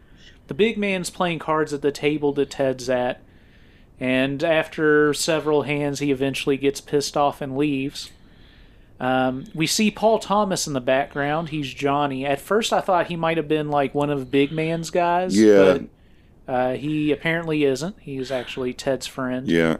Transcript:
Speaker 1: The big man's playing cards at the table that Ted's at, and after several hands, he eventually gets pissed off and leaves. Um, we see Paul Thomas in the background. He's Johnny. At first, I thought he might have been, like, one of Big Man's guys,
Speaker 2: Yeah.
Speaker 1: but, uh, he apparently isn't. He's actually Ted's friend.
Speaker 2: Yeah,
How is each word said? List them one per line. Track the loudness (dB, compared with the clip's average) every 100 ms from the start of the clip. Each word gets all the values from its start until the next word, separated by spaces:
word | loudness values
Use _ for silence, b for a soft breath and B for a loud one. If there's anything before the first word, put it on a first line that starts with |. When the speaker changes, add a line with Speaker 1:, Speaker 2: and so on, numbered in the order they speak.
| b b b b -8
Speaker 1:
The |
big | 0 2 2
man's | -2 -2 -4
playing | -2 -2 -2
cards | -2 0 0
at | -2
the | -2
table | 0 0 0 0
that | 0 -2
Ted's | 0 -2 -2 -2
at, | 0 0 -4 b b b b b b b -8
and | -2 0 0 0
after | 0 2 0 0 4 4 4
several | 2 0 0 2 0
hands, | 0 -2 -2 -2
he | -2
eventually | 0 0 -2 -2 0
gets | 0 -2
pissed | -2 -2 0 0
off | 0 -2
and | -6 -2
leaves. | -2 -2 -4 -8 -14 -18 b b b b b b b -6
Um, | -2 0 0 -4 -8
we | -4 -2
see | 0 0
Paul | 2 2 2
Thomas | 2 0 0 -2 -4
in |
the | -4
background. | 0 0 0 -4 -2 -2 -4
He's | -6 -6
Johnny. | -4 -2 0 0 -2
At | -2 -4
first, | 0 0 2
I | 0
thought | 2 0 0
he | -2
might | -2 0
have | 0
been, | 0 0
like, | 0 0
one | 0 -2
of | -2 0
Big | 2 2
Man's | 0 -2 -4 -4
guys, | 0 2 2 2 6
Speaker 2:
Yeah. | 8 8 8 4 0 b b b b b -6
Speaker 1:
but, |
uh, | -2 -2
he | -2 -4 -2 0
apparently | 0 0 -2 -2 0
isn't. | 2 0 -4 -10
He's | -12 -10 -6
actually | -6 -6 -6 -6
Ted's | -4 -2 -4 -4
friend. | -6 -4 -4 0
Speaker 2:
Yeah, | 2 2 0